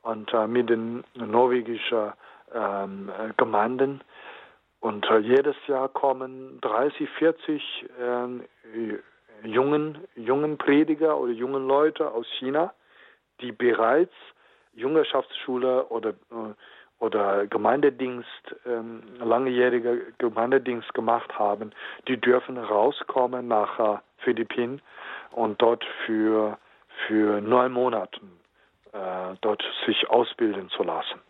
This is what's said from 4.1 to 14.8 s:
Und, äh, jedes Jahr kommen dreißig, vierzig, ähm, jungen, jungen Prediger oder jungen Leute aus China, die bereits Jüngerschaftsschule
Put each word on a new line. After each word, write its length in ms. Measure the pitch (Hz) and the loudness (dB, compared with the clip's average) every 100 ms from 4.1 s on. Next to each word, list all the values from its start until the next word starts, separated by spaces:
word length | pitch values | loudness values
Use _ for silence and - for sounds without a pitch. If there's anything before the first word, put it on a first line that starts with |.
| - - - - _ _ _ | -20 -20 -20 -20 _ _ _
Und, 260 | 113 104 107 | -8 -4 2
äh, 80 | 113 | 2
jedes 400 | 107 131 139 135 - | 6 4 4 -2 -4
Jahr 220 | 135 131 | -2 -2
kommen 720 | - 139 131 131 131 131 135 | 0 0 0 -6 -12 -16 -6
dreißig, 480 | 120 110 143 - 143 - | -2 2 0 -2 -10 2
vierzig, 720 | 160 160 - 151 - - - 123 | 2 2 -4 -6 -6 -12 -14 -8
ähm, 460 | 123 123 123 123 - _ 113 113 110 107 - _ _ 107 | -4 -2 -4 -8 -14 _ -14 -8 -6 -6 -12 _ _ -16
jungen, 540 | 110 110 135 151 151 151 185 - | -2 0 2 0 -2 -8 -18 -10
jungen 420 | 113 135 151 147 | -2 0 0 -2
Prediger 600 | - 143 156 151 160 147 | 4 6 6 4 2 2
oder 160 | 123 | -2
jungen 340 | 113 127 139 135 | -2 -4 -4 2
Leute 420 | 139 156 151 151 | 4 4 2 -4
aus 160 | 113 117 - | -2 -6 -8
China, 340 | 131 147 180 - _ _ - _ _ _ | -2 0 -2 -4 _ _ -20 _ _ _
die 100 | 123 | -12
bereits 600 | 107 123 110 113 143 185 - - _ _ _ _ | 0 2 4 4 4 2 -2 -20 _ _ _ _
Jüngerschaftsschule 1120 | - | -6